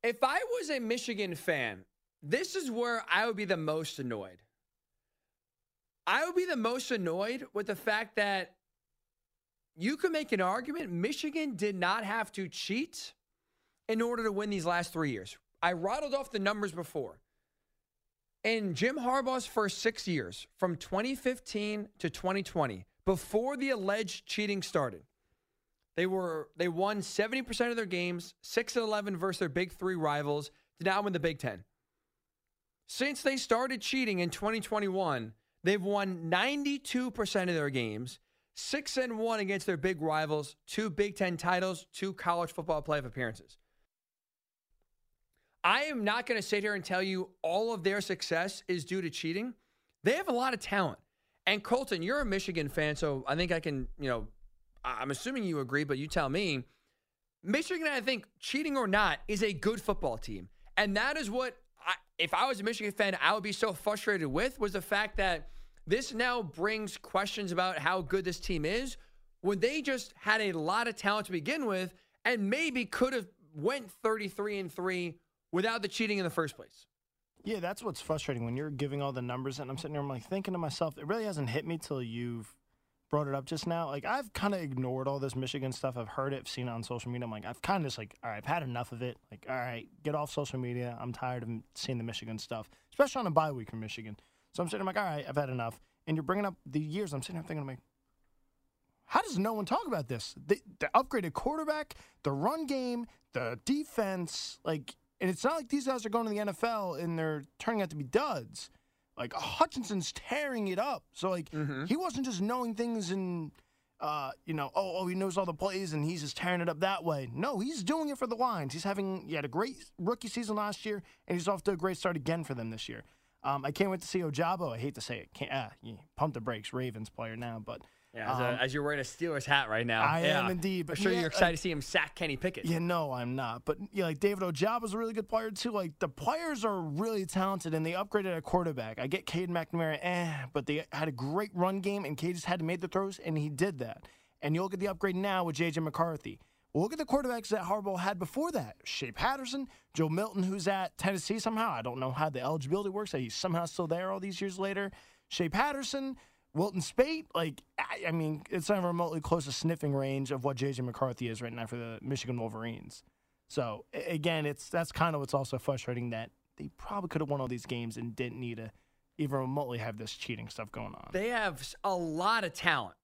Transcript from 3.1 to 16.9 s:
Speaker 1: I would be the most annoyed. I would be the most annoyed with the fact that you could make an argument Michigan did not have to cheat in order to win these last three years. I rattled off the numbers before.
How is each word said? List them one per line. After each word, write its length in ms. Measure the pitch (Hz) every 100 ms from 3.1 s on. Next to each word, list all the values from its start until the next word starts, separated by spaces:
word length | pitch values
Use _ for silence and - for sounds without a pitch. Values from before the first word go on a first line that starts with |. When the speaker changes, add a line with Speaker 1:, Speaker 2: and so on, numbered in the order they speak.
Speaker 1:
I 160 | 175 226
would 100 | 202
be 100 | 202
the 100 | 175
most 420 | 156 156 160 -
annoyed. 440 | 127 110 95 90 _ _ _ _ _ _ _ _ _ _ _ _ _ _ _ _ -
I 200 | 226 330
would 80 |
be 100 | 359
the 120 | 359 285
most 340 | 220 254 240
annoyed 560 | 233 175 175 208 254 285
with 140 | 202 208
the 60 |
fact 420 | 196 - 214 226 -
that 360 | 202 196 180 _ _ _ _ _ _ _ _ _ _ _ _
you 220 | - 196 294
could 160 | 370
make 180 | 320 302
an 100 | 202
argument 500 | 185 214 254 320 254
Michigan 640 | 170 208 294 311 311 302 208
did 180 | 208
not 300 | 190 175 214
have 260 | 202 226 214
to 160 | - 185
cheat 680 | - - 214 330 - - _ _ _ _ _ _ _ -
in 140 | 220
order 220 | 233 240
to 60 | 220
win 200 | 196 208
these 160 | 202 165
last 260 | 175 170
three 180 | 165 151
years. 280 | 110 92 - _ _
I 100 | 170
rattled 420 | 175 190 262 294
off 160 | 269 269
the 80 | 214
numbers 340 | 196 208 202
before. 460 | 160 160